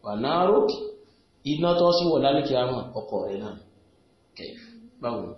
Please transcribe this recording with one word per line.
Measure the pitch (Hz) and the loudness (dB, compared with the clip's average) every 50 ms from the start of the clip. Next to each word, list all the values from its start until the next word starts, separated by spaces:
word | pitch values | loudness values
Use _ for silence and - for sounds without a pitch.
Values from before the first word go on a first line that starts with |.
| - | -8
"Wa | 107 104 | -6 -6
naruki." | 107 120 143 160 175 185 190 214 - - - - - - - - - - _ _ _ _ _ _ _ _ | -4 -2 0 0 2 4 4 4 4 4 2 0 -4 -6 -10 -12 -14 -20 _ _ _ _ _ _ _ _
Iná | 139 151 151 170 170 | -4 -2 0 2 2
tó | 175 175 175 175 | 4 4 4 4
sì | 170 175 175 | 4 4 2
wọ̀ | 170 160 147 | 2 2 4
lálẹ́ | 143 139 143 151 - | 4 4 2 2 0
kíámà, | - 131 127 123 127 131 117 101 - | 0 0 0 0 0 -2 -4 -6 -8
ọkọ | - 113 107 - 110 95 | -10 -10 -8 -6 -6 -4
rẹ̀ | 90 98 101 98 | -4 -4 -6 -8
náà. | 107 104 - - - _ _ _ _ _ _ _ _ _ _ _ _ _ _ | -8 -10 -14 -16 -20 _ _ _ _ _ _ _ _ _ _ _ _ _ _
Kẹ̀f. | - - - - - - - - - - - _ | -16 -16 -14 -16 -18 -20 -20 -20 -20 -20 -20 _
Báwo | - - 120 - - | -8 -8 -6 -6 -6
ni? | 185 87 - | -8 -10 -14